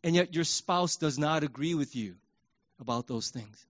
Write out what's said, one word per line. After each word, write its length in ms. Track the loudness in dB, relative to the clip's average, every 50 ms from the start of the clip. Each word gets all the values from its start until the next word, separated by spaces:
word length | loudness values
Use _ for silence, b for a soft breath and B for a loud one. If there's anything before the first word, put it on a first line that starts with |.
and 120 | 2 4 4
yet 200 | 4 4 4 0
your 100 | 0 0
spouse 520 | 0 -2 -2 0 0 2 2 2 0 0
does 220 | 0 0 0 0 2
not 260 | 2 2 2 2 0
agree 300 | -2 -2 -4 -2 0 0
with 200 | 0 -2 -2 -4
you 220 | -6 -6 -6 -8 -14 _ _ _ _ _ _ _ _ _ _ _ -12
about 260 | -4 -2 -2 -2 -2
those 240 | -4 -6 -6 -6 -6
things. 340 | -8 -10 -12 -12 -18 -20 -20